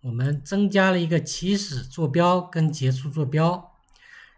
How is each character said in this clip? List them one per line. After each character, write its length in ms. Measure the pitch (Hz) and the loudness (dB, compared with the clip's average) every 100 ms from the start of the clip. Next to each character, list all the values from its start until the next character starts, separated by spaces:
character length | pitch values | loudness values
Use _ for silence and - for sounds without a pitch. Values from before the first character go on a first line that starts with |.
我 100 | 127 | -6
们 280 | 117 131 147 | -4 -2 -2
增 260 | - 196 202 | -4 0 2
加 220 | 202 190 | 4 4
了 80 | 185 | 2
一 80 | 170 | 2
个 120 | 165 | 0
起 380 | 160 - 180 202 | -2 -6 -2 -2
始 240 | 202 131 | -2 -8
坐 260 | - - 156 | -10 -4 0
标 320 | 131 175 185 | 2 4 2
跟 320 | - 165 156 | 0 0 0
结 200 | 151 131 | 2 0
束 180 | 131 143 | 0 -4
坐 160 | 156 135 | -4 -2
标。 480 | 151 160 196 - _ _ _ - - - | 2 2 0 -8 _ _ _ -20 -20 -20